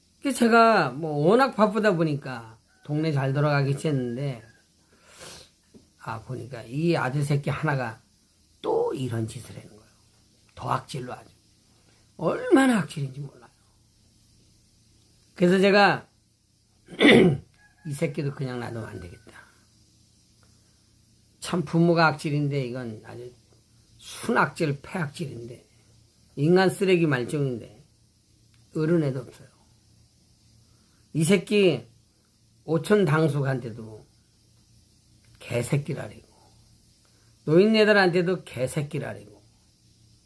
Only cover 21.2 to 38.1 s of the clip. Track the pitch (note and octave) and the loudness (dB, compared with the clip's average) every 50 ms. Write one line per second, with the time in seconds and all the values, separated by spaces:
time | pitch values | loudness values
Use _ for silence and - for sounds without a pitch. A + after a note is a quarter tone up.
21.2 | _ _ _ - - - - F3+ - - - E3 E3+ E3+ E3+ E3 E3 D#3 D3 D3+ | _ _ _ -16 -10 -6 -4 -4 -4 -2 2 2 4 4 4 4 4 2 2 0
22.2 | - D#3+ C#3+ D3 D3 C#3+ C#3+ C#3+ C3+ A#2+ A#2+ C3 B2+ A#2 G#2+ G#2+ - A2 A2 A#2 | -6 -4 -2 -2 -2 -2 -2 -4 -6 -6 -8 -10 -10 -10 -12 -14 -16 -18 -18 -18
23.2 | B2 B2 - _ _ _ _ _ _ _ _ _ _ _ _ _ - - - - | -18 -18 -20 _ _ _ _ _ _ _ _ _ _ _ _ _ -20 -18 -16 -12
24.2 | - - A#3+ A#3+ F3+ C#3 - - E3+ D3 C#3+ - - - - F#3 E3+ C#3+ - - | -4 -2 0 0 0 0 -2 -4 -4 -4 -4 -6 -8 -10 -8 -6 -6 -6 -8 -10
25.2 | E3+ - A2+ A2+ A#2 A#2 A#2+ - _ _ _ _ _ _ _ _ _ _ _ _ | -12 -10 -10 -12 -14 -16 -16 -18 _ _ _ _ _ _ _ _ _ _ _ _
26.2 | _ _ - - C#3+ D#3+ F3+ F#3 F#3+ F3+ - - G#3 F#3 F#3 E3+ E3 D3+ C#3 B2 | _ _ -6 -2 2 4 6 6 4 4 2 0 2 2 4 4 4 2 0 0
27.2 | A#2+ A2+ - D3 C#3+ C3+ B2 G#2+ G2 - - - - _ _ _ _ _ _ _ | -2 -4 -4 -2 -2 -2 -4 -6 -10 -14 -20 -20 -20 _ _ _ _ _ _ _
28.2 | _ _ _ _ _ _ _ _ _ _ - E3 D#3 D#3 F3 E3 D3+ C#3 C3 C3 | _ _ _ _ _ _ _ _ _ _ -6 -2 0 2 2 2 2 0 -4 -6
29.2 | A#2 - - - - - _ _ _ _ _ _ _ _ _ _ _ _ _ _ | -10 -14 -18 -20 -20 -20 _ _ _ _ _ _ _ _ _ _ _ _ _ _
30.2 | _ _ _ _ _ _ _ _ _ _ _ _ _ _ _ _ _ _ - D3 | _ _ _ _ _ _ _ _ _ _ _ _ _ _ _ _ _ _ -4 -2
31.2 | E3 D3 G3+ F#3 - - G#3+ G#3 G3 F3 C#3+ A2+ - - _ _ _ _ _ _ | 2 2 2 2 2 0 2 4 4 4 2 2 -4 -12 _ _ _ _ _ _
32.2 | _ _ _ _ _ _ _ _ - - D#3+ D#3+ - - G#3 G#3 F#3+ D3+ D3+ D#3 | _ _ _ _ _ _ _ _ -6 -2 -2 -2 0 2 2 4 4 4 4 2
33.2 | D#3+ D3+ C3 D3 C3+ C3+ C3+ B2 A#2+ A#2 G#2 A#2 A2 G#2+ A2 G#2+ - _ _ _ | 2 2 0 -2 -2 -2 -2 -4 -6 -10 -12 -14 -16 -18 -18 -20 -20 _ _ _
34.2 | _ _ _ _ _ _ _ _ _ _ _ _ _ _ _ _ _ _ _ _ | _ _ _ _ _ _ _ _ _ _ _ _ _ _ _ _ _ _ _ _
35.2 | _ _ - - - - A2 A#2+ A#2+ - - C#3+ C#3+ - C#3+ - - - - - | _ _ -20 -20 -14 -6 -6 -4 -2 -2 -2 -2 -2 -4 -8 -10 -10 -14 -16 -20
36.2 | - _ _ _ _ _ _ _ _ _ _ _ _ _ _ _ _ _ _ _ | -20 _ _ _ _ _ _ _ _ _ _ _ _ _ _ _ _ _ _ _
37.2 | _ _ _ _ - D3+ D#3 F3 G3+ A3 A3 G#3+ G#3+ G3+ G#3+ G3+ F#3+ F3+ | _ _ _ _ -2 2 4 6 6 6 6 4 6 6 6 6 4 4